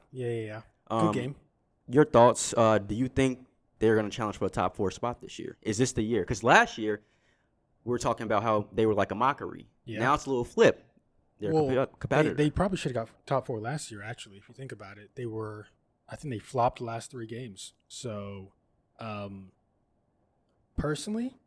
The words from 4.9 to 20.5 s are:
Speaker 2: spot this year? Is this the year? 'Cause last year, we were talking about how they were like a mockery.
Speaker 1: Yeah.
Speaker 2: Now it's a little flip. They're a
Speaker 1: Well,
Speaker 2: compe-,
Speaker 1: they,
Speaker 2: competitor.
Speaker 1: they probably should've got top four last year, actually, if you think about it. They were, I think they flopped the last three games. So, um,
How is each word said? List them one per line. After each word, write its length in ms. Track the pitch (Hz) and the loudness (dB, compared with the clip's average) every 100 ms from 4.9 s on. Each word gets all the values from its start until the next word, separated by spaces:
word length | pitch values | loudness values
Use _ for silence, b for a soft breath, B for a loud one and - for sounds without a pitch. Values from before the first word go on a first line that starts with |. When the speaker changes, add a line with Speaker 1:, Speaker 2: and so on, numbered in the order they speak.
Speaker 2:
spot 300 | - 120 123 | -2 -6 -8
this 180 | - - | -12 -14
year? 180 | - - | -12 -8
Is 160 | - 104 | -4 0
this 140 | 127 | 0
the 100 | - | 0
year? 220 | 110 117 | 0 0
'Cause 180 | - 113 | 0 0
last 340 | 113 180 233 - | 4 6 4 0
year, 260 | 107 104 _ _ _ _ _ _ _ _ | -4 -4 _ _ _ _ _ _ _ _
we 60 | - | -4
were 100 | 120 | -2
talking 240 | 135 117 | 0 -2
about 180 | 110 107 | 0 0
how 240 | 113 107 104 | 2 2 0
they 120 | - | 2
were 100 | 110 | 2
like 180 | 101 95 | 4 0
a 20 | |
mockery. 540 | 95 127 143 95 - - _ | 0 0 0 -6 -12 -18 _
Speaker 1:
Yeah. 160 | - 110 | -12 -2
Speaker 2:
Now 140 | 120 | 2
it's 120 | 185 - | 2 0
a 20 | |
little 160 | 131 | -4
flip. 400 | 120 - 202 - - _ _ _ _ _ | -2 4 6 4 -4 _ _ _ _ _
They're 140 | 104 | -2
a 20 | |
Speaker 1:
Well, 120 | 160 143 | 0 2
Speaker 2:
compe-, 100 | 131 | 2
Speaker 1:
they, 100 | 131 - | -2 -4
Speaker 2:
competitor. 340 | 120 131 151 | -2 2 2
Speaker 1:
they 160 | - 151 | 2 0
probably 280 | - 190 185 | 0 -2 -2
should've 180 | 147 120 | -4 -6
got 140 | 113 _ - | -8 _ -4
top 200 | 139 - | -4 -2
four 140 | 117 | -6
last 320 | 110 151 - | -6 -8 -10
year, 100 | 107 | -12
actually, 360 | 104 117 - 98 | -12 -14 -16 -20
if 100 | - | -20
you 80 | 123 | -18
think 160 | 135 | -16
about 260 | 104 98 104 | -14 -16 -20
it. 120 | 104 | -18
They 100 | - 120 | -12 -8
were, 420 | 110 107 107 107 _ _ _ - | -8 -8 -10 -16 _ _ _ -18
I 80 | - | -12
think 180 | 156 | -8
they 60 | 113 | -8
flopped 400 | - 131 120 - | -4 2 2 2
the 40 | |
last 280 | 117 117 - | -6 -10 -10
three 160 | 131 113 | -12 -12
games. 460 | 117 127 95 - - _ | -10 -12 -14 -18 -20 _
So, 680 | - 127 104 101 98 95 _ _ _ _ - | -12 -10 -8 -10 -12 -16 _ _ _ _ -14
um, 540 | 113 104 101 98 95 _ _ _ _ _ _ _ _ _ _ | -10 -8 -10 -12 -18 _ _ _ _ _ _ _ _ _ _